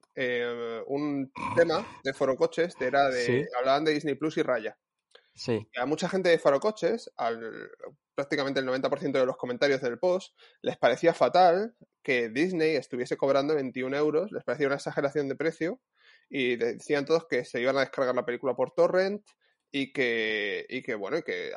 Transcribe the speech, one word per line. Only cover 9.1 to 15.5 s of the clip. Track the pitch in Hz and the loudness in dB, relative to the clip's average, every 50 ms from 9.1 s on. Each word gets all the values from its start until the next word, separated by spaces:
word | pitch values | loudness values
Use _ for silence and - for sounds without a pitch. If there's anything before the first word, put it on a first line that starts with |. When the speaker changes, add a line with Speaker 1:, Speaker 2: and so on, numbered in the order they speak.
| 135 135 | 2 2
Speaker 1:
de | 127 | 2
los | 127 131 | 2 0
comentarios | - - 123 123 113 147 139 139 131 | -2 -6 -6 -2 0 2 2 2 0
del | 135 120 120 117 | 0 -4 -2 0
post, | - 180 180 185 - - _ _ - - _ _ | 0 0 0 0 -2 -8 _ _ -20 -20 _ _
les | - - - | -6 -6 0
parecía | - - 120 117 - - 165 165 | 2 4 4 4 4 4 4 4
fatal | - 156 151 - 175 185 175 170 190 214 233 - _ - - _ _ | 4 4 4 6 8 8 8 6 4 0 -4 -8 _ -20 -20 _ _
que | - 151 131 123 117 110 | -2 0 0 0 0 0
Disney | 110 135 165 185 185 160 156 160 160 | 0 0 0 0 0 2 2 2 2
estuviese | 131 - - - 123 120 - 151 | 0 -2 -4 -4 -4 -4 -4 -2
cobrando | - 147 135 139 139 139 147 160 | 0 2 2 4 2 2 2 0
veintiún | 143 135 127 113 127 127 131 139 | 0 -2 -4 -6 -6 -4 -4 -2
euros, | 143 151 151 147 156 185 214 | 0 0 0 0 0 -2 -2
les | - - | -6 -6
parecía | - - 123 143 143 | -4 -4 -2 0 0
una | 135 139 | 0 0
exageración | 139 - 170 139 160 143 139 139 151 143 135 | -2 -4 -6 -2 -2 -2 0 0 -2 -2 -2
de | 131 | -2
precio, | - 147 165 | -2 -2 -2